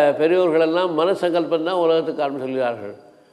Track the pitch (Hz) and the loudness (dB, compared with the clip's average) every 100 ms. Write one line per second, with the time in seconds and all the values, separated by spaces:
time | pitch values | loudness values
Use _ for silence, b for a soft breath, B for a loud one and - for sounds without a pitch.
0 | 147 143 160 180 180 160 160 170 185 156 | 6 4 2 2 2 2 2 0 0 0
1 | 175 190 175 170 151 165 165 185 165 165 | 0 0 0 0 0 -2 -2 0 2 0
2 | 160 156 143 139 131 131 123 113 101 - | -2 -4 -4 -4 -6 -4 -4 -6 -12 -16
3 | - b b | -20 b b